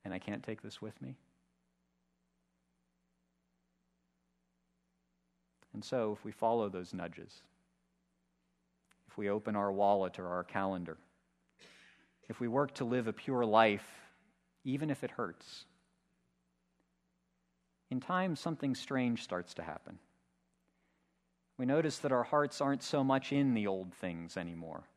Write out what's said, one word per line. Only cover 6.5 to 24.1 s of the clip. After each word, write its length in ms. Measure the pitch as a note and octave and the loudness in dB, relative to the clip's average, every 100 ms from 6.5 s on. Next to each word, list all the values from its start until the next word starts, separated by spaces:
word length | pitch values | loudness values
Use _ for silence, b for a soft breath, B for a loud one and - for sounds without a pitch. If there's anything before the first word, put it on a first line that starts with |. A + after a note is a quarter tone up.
| A#2 G#2 | 2 0
those 260 | F#2+ F2+ | -4 -8
nudges, 480 | F#2 E2+ E2 - - - _ _ _ _ _ _ _ _ _ _ _ _ _ _ _ _ | -8 -8 -10 -18 -20 -20 _ _ _ _ _ _ _ _ _ _ _ _ _ _ _ _
if 100 | - | -6
we 100 | G2+ | -2
open 280 | G2+ G#2+ G#2 | -2 0 0
our 140 | G2+ | 0
wallet 480 | G2 G2+ G2+ F#2 F2 | 4 4 4 2 -4
or 100 | F#2 | -4
our 160 | F2+ | -4
calendar, 520 | F2+ G#2+ G2 F#2+ F2 D#2+ _ _ _ _ _ _ B B B B B B - | -2 -2 -2 -2 -6 -10 _ _ _ _ _ _ B B B B B B -16
if 120 | A2+ | -6
we 80 | A#2+ | 0
work 240 | A#2+ C#3+ | 2 0
to 100 | - | 0
live 240 | B2 B2+ A2+ | 0 0 0
a 40 | |
pure 320 | G#2 - C3 | -4 -2 0
life, 680 | A#2 G#2+ A2+ G2+ - - - _ _ _ _ _ | 6 8 8 6 -2 -20 -20 _ _ _ _ _
even 260 | C3 C3+ D#3 | -4 -2 -2
if 140 | C3+ | -2
it 60 | C3 | -4
hurts, 540 | - G#2+ - - - - _ _ _ _ _ _ _ _ _ _ _ _ _ _ _ _ _ _ _ _ _ _ | -4 -6 -6 -16 -18 -18 _ _ _ _ _ _ _ _ _ _ _ _ _ _ _ _ _ _ _ _ _ _
in 100 | C3 | -6
time 360 | - F#3 F#3 D3+ | 0 2 2 0
something 380 | - D#3 C#3+ | -2 -2 -2
strange 480 | B2 - C3+ B2 A#2 | -2 -2 0 2 0
starts 320 | - F2+ F2 | -2 -4 -4
to 80 | - | -10
happen. 360 | E2 D#2 - F2+ _ _ _ _ _ _ _ _ _ _ _ _ _ _ _ _ | -10 -10 -12 -18 _ _ _ _ _ _ _ _ _ _ _ _ _ _ _ _
We 80 | B2+ | 2
notice 320 | C#3+ D#3 - | 4 2 0
that 140 | C#3+ | 2
our 120 | B2+ | 2
hearts 380 | A#2 D3 C#3+ - | 4 4 4 2
aren't 200 | C#3 C#3 | 0 0
so 220 | - D3+ | 0 0
much 280 | C3+ C3+ C3 | 4 2 2
in 200 | C#3+ C#3 | 2 4
the 140 | A#2 G#2 | 2 2
old 260 | F#2+ F#2 | -2 -4
things 460 | - F#2 | -8 -8